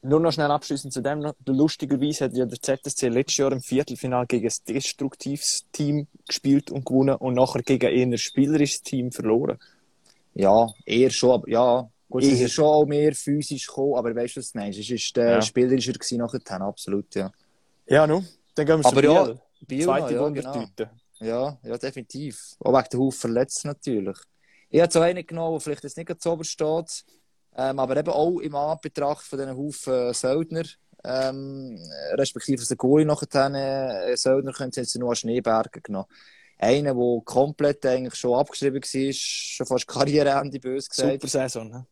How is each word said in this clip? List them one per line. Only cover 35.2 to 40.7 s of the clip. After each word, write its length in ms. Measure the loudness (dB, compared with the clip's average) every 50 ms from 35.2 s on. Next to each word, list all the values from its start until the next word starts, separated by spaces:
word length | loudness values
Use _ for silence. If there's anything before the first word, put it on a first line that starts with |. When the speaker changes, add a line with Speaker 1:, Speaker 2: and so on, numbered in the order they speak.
| -2 -2 -2 -2 0 2 0 0 0 -2 -8 -18
Speaker 2:
genommen. 260 | _ -10 -8 -8 -8 _ _ _ -20 -20 _ _ _ _ _ _
Einer, 340 | 2 2 2 2 2 0 0
der 280 | 0 2 2 0 0 -4
komplett 600 | -2 2 2 2 2 0 _ 0 0 0 0 0
eigentlich 300 | 0 0 0 -2 -6 -10
schon 220 | -4 -2 0 2 2
abgeschrieben 440 | 0 0 -2 -2 -2 -2 -2 -2
war, 320 | -8 -6 -4 -4 -2 -2 -4
schon 520 | -4 -6 -6 -6 -8 -8 -10 -8 -8 -4 -2
fast 200 | -2 -2 -2 -4
Karriereende, 720 | -2 -2 0 2 2 2 2 2 2 0 -2 -4 -8 -10
bös 300 | _ -6